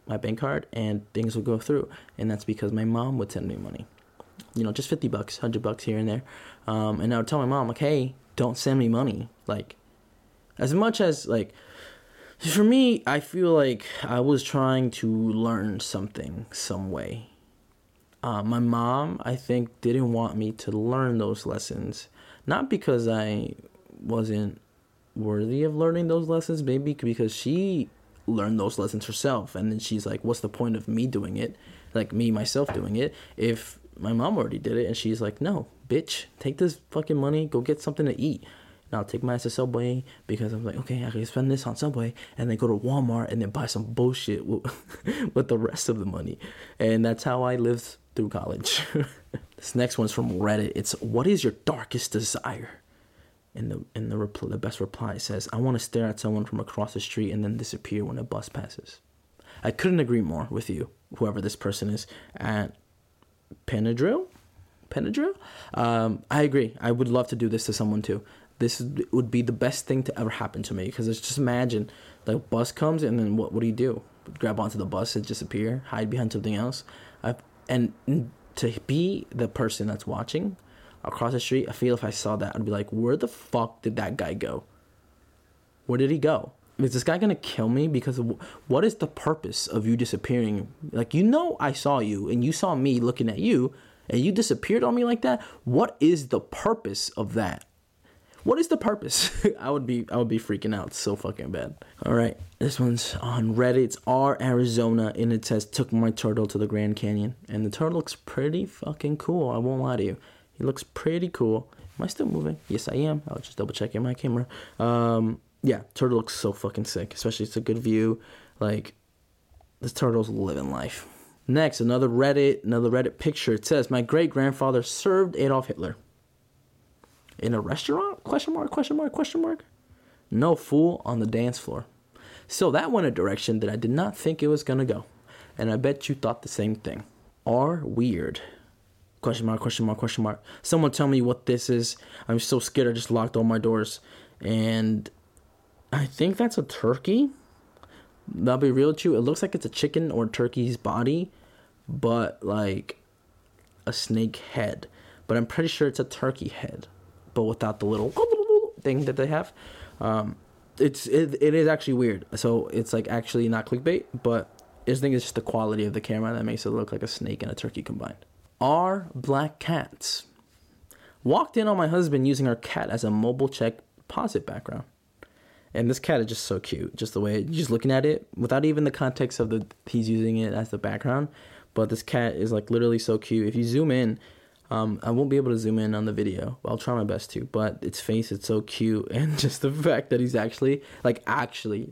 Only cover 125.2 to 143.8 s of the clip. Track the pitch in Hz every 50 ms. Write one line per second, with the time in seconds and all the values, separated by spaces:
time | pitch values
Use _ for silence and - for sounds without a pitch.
125.2 | 190 180 165 - 139 135 135 131 131 - - - - - - - - _ _ _
126.2 | _ _ _ _ _ _ _ _ _ _ _ _ _ _ _ _ _ _ _ _
127.2 | _ - - - - 113 120 107 - 98 - - - - 285 349 392 403 392 -
128.2 | - - - 294 - - 330 320 302 269 - 302 277 - 294 302 311 285 - -
129.2 | 302 - - 339 330 330 330 311 - _ _ _ _ _ - _ _ _ _ _
130.2 | _ _ - 113 135 170 165 160 - - 139 147 160 175 170 - - - 120 113
131.2 | 110 110 110 113 120 123 123 - - - - 90 110 - _ _ _ _ _ -
132.2 | - - - - - - - - - 156 131 156 - - 247 208 170 135 110 82
133.2 | 90 98 101 107 - - 113 107 107 101 107 117 117 113 127 156 185 208 202 -
134.2 | - 160 160 156 151 147 151 147 151 - 131 131 135 127 101 - - - - -
135.2 | _ - - - - - - - 110 110 110 110 123 143 139 - - - 139 135
136.2 | - 110 117 - - - - - 104 107 110 110 - - - - - - - -
137.2 | - - _ _ _ 120 117 123 135 151 175 165 147 110 - 117 120 123 98 85
138.2 | 73 - - - - - - - - - _ _ _ _ _ _ _ _ _ _
139.2 | - 120 117 113 113 110 110 110 - 120 - - 113 107 107 - - 113 - -
140.2 | 113 107 104 - - - - - - - 170 160 156 139 - - 147 139 139 131
141.2 | 120 123 123 - - - 123 120 - - 123 120 117 - - - - - - -
142.2 | - - 117 117 - - 135 123 - - - 143 127 120 117 117 117 - 120 113
143.2 | 110 - - 117 113 113 113 110 110 113 110 110